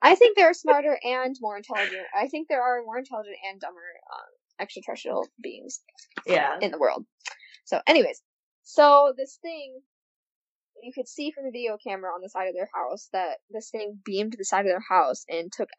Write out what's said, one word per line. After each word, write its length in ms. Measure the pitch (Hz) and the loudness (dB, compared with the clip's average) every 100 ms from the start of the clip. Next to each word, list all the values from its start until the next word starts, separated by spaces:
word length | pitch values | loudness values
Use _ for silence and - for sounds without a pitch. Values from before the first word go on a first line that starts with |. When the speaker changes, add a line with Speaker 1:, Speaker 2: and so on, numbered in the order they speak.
Speaker 1:
I 140 | 269 381 | 6 8
think 220 | 480 403 | 8 8
there 120 | 339 | 4
are 40 | |
smarter 460 | 349 302 294 294 277 | 4 2 4 4 -2
and 320 | 240 254 254 262 | -2 -2 -4 -6
more 160 | 220 202 | -8 -10
intelligent, 500 | 214 214 196 190 175 | -8 -4 -4 -6 -8
I 140 | 196 269 | -4 -4
think 200 | 302 311 | -6 -4
there 140 | 285 | -2
are 180 | 247 247 | 0 -2
more 140 | 233 233 | -4 -10
intelligent 400 | 262 226 208 196 196 | -10 -10 -12 -12 -12
and 100 | 196 | -12
dumber, 220 | 165 175 175 - - | -14 -16 -20 -20 -18
um, 140 | 64 - _ _ - | -18 -18 _ _ -12
extraterrestrial 680 | 202 - - - 226 - - _ | -12 -12 -12 -10 -6 -4 -6 _
beings 400 | - - - - _ _ - - - | -14 -14 -16 -16 _ _ -18 -12 0
Speaker 2:
Yeah. 340 | 175 151 160 | 2 2 -2
Speaker 1:
in 100 | 196 | -4
the 80 | 156 | 0
world. 260 | 127 - 220 _ - - - - - | 0 0 -10 _ -16 -16 -20 -20 -6
So, 160 | 185 - | -2 4
anyways, 340 | 320 175 - _ _ _ _ | 4 4 -2 _ _ _ _
so 500 | - - 294 285 285 254 | -4 6 8 10 6 2
this 200 | 269 - | -8 -10
thing, 400 | 339 320 277 262 277 _ _ _ _ _ _ _ _ _ | -12 -10 -12 -16 _ _ _ _ _ _ _ _ _ _
you 80 | 240 | -14
could 140 | 254 240 | -10 -8
see 240 | - 294 | -6 -8
from 140 | 302 269 | -6 -8
the 60 | |
video 260 | 240 240 208 | -6 -6 -6
camera 340 | 240 190 185 | -8 -8 -8
on 80 | 175 | -8
the 80 | 185 | -8
side 200 | - 190 | -6 -6
of 60 | 185 | -4
their 140 | 202 185 | -6 -6
house 320 | 127 214 - | -6 -8 -8
that 260 | 190 175 139 _ | -6 -4 -6 _
this 200 | 214 220 | -14 -10
thing 320 | 220 208 208 | -10 -10 -10
beamed 300 | 196 196 214 | -8 -4 -4
to 40 | 220 | -6
the 60 | |
side 220 | 190 196 202 | -2 0 0
of 60 | |
their 100 | 180 | -2
house 420 | - 185 143 - - | 0 2 2 0 -6
and 220 | 165 170 | -8 -8
took 180 | - 202 | -8 -8